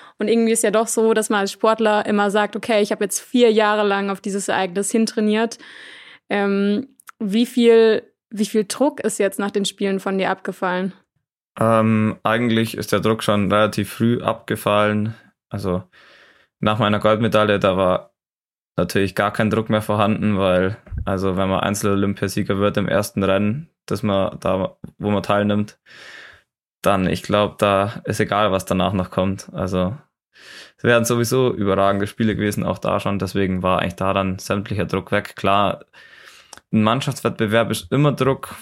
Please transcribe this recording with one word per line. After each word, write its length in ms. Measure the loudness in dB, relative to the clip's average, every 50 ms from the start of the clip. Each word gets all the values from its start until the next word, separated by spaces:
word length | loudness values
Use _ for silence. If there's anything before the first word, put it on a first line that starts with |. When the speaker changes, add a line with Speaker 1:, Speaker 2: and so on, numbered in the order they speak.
| -20 -20 _
Speaker 1:
und 100 | _ -2
irgendwie 240 | 0 2 2 4 2
ist 120 | 2 2 2
ja 80 | 2
doch 160 | 2 2 0
so, 260 | 0 0 2 2 2 2
dass 160 | 2 0 0
man 120 | 0 0
als 100 | 0 -2
Sportler 540 | -2 0 2 2 2 4 2 2 2 2 0
immer 260 | 0 0 2 2 2
sagt, 240 | 2 2 0 0 -4
„Okay, 260 | -8 -2 0 2 2
ich 100 | 2 0
hab 100 | 0 -4
jetzt 180 | -2 -4 -4 -8
vier 320 | -8 0 4 4 6 6
Jahre 340 | 6 4 2 2 2 2 0
lang 240 | 0 0 -2 -2 -4
auf 120 | -6 -6
dieses 260 | -6 -6 -6 -4 -4
Ereignis 440 | -2 -2 -2 -2 -2 -2 -4 -4 0
hintrainiert.“ 680 | 0 0 0 0 0 -2 0 0 2 0 0 -2 -6 -12 -18 -20 -20 -20 -20 -20 -20 -20 -20 -20 -20 _ _ _
Ähm, 680 | -2 0 0 0 0 0 2 0 0 -2 -4 -8 _ _ _ -20 _ _
wie 260 | -6 -2 0 0 0
viel, 580 | 0 0 4 4 6 6 6 6 4 2 0 -2 _ _ _ _ _
wie 160 | -4 -4 -4
viel 200 | 0 0 -2 -2
Druck 340 | -2 -2 0 0 0 0 -2
ist 180 | -6 -4 -2 0
jetzt 200 | -2 -2 -2 -4
nach 120 | -6 -4
den 140 | -2 -4 -4
Spielen 340 | -4 -4 -4 -4 -2 -2 -4
von 180 | -4 -4 -2
dir 120 | -2 -2 -2
abgefallen? 640 | -2 -4 -6 -10 -6 -4 -4 -2 -2 -2 -4 -6 -8 _ _ _ _ _ _ _ _ _ _ _ _ 0
Speaker 2:
Ähm, 580 | 2 4 4 4 4 4 2 2 2 0 -2 -2 _
eigentlich 540 | 0 0 2 2 2 2 2 0 0 -4
ist 140 | -8 -4 -2
der 80 | -2 0
Druck 240 | 2 0 0 0 0
schon 280 | 0 2 2 2 2
relativ 420 | 2 2 2 2 0 -4 -4 -4 -2
früh 280 | -2 0 0 0 0
abgefallen. 920 | -2 -4 -4 -4 -6 -6 -6 -4 0 0 2 2 2 2 0 0 -2 -4 -6 -10 _ _ _ _ _ _
Also 340 | -10 -6 -4 -2 -4 -4 -6 _ _ -20 -20 -20 -20 -20 -20 -20 _ _ _ _ _ _
nach 200 | -2 -2 0 2
meiner 200 | 2 0 0 2
Goldmedaille, 600 | 2 2 2 4 2 2 4 4 4 4 2 2
da 180 | 2 2 2
war 360 | 2 2 2 0 0 -4 _ _ _ _ _ _ _ _ _ _ _ _ _ _
natürlich 380 | -4 -2 0 0 -2 -2 0 0
gar 160 | 0 -2 0
kein 180 | 0 0 0 2
Druck 200 | 0 0 0 0
mehr 120 | -2 -2
vorhanden, 560 | 0 -2 0 0 2 0 0 0 0 0 0
weil, 400 | 2 2 2 2 2 2 0 -4 -8 _ -12 -10 -8 -4
also 320 | -4 -2 -2 -2 -2 -2
wenn 120 | -2 0 0
man 120 | 0 0
Einzel-Olympiasieger 960 | 0 -2 -2 -2 -2 0 0 0 0 -2 -2 -4 -4 -4 -4 -4 -4 -2 -2 0
wird 180 | 0 0 0
im 120 | -2 -2 0
ersten 340 | 0 -2 -2 -2 -2 -2 0
Rennen, 460 | 2 2 2 0 -2 -2 -4 -10 -14 _ _ _
das 180 | -8 -6 -4 -2
man 340 | -2 0 0 -2 -2 -4 -4
da, 360 | -2 -2 -2 0 -2 -6 -6 _ -20 -20 _
wo 140 | _ -4 -2
man 120 | -2 -2 0
teilnimmt, 560 | 0 0 2 2 0 0 -2 -4 -6 -10 _ _ -20 -20 -20 -20 -20 -20 -20 -20 -20 -20 _ _ _ _ _ _ _ _ _
dann, 260 | 0 0 2 2 2
ich 160 | 0 0 -2 -2
glaub, 340 | 0 2 2 2 0 0
da 440 | 0 2 4 4 2 2 0 -4 -8 -8
ist 140 | -6 -2 -2
egal, 320 | -2 0 2 2 2 2
was 140 | 0 -2 -2
danach 280 | -2 0 0 0 0 0
noch 160 | -2 -4 -2
kommt. 380 | -2 -2 -2 -2 -4 -6 -10 -12 -8
Also 440 | -6 -6 -2 -2 -2 -2 -2 -4 -8 -16 _ _ _ _ _ _ -20 -20 -20 -20 -20 -20 -20 _
es 60 | _ 2
wären 220 | 2 4 4 2
sowieso 480 | 2 0 0 0 0 2 2 2 0 0
überragende 540 | 0 0 0 2 2 2 2 2 0 -4
Spiele 280 | -6 -4 -2 -2 -2 0
gewesen, 300 | 0 -2 -2 -2 -2 -2
auch 140 | -4 -4 -2
da 200 | -2 -2 -2 -2
schon. 180 | -2 -4 -4
Deswegen 460 | -4 -4 -4 -2 -2 0 0 -2 0 0
war 160 | 0 0 0
eigentlich 160 | 0 -4 -4
da 180 | -4 -2 0 0
dann 260 | 0 -2 -2 -4 -6
sämtlicher 460 | -4 -4 -4 -4 -4 -6 -4 -4 -4
Druck 260 | -2 -4 -6 -4 -2
weg. 240 | -2 -2 -2 -6 -12
Klar, 480 | -4 -2 0 2 2 2 0 -2 -6 -10 _ _ -20 -20 -20 -20 -20 -20 -20 -20 -20 -20 _ -20 -20 _ _ 0
ein 80 | 2 2
Mannschaftswettbewerb 880 | 2 0 0 -2 -4 -6 -2 -4 -4 -2 -2 -2 2 2 2 2 0
ist 200 | -2 -6 -4 -2
immer 200 | 0 2 2 2
Druck, 420 | 2 2 0 0 0 -2 -6 -14 -16 -14